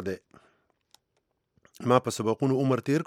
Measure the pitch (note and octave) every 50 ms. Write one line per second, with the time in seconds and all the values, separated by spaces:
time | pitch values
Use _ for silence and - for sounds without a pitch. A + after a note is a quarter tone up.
0 | F#2+ F#2+ F#2+ - - _ - - - _ _ _ _ _ _ _ _ _ _ _
1 | _ _ _ _ _ _ _ _ _ _ _ _ - _ _ - - B2 B2 B2+
2 | - A#2+ - - A2 G#2+ A2+ - C#3+ C3+ C3+ B2+ C#3 C3 B2+ A#2+ - - C#3 D#3
3 | D#3+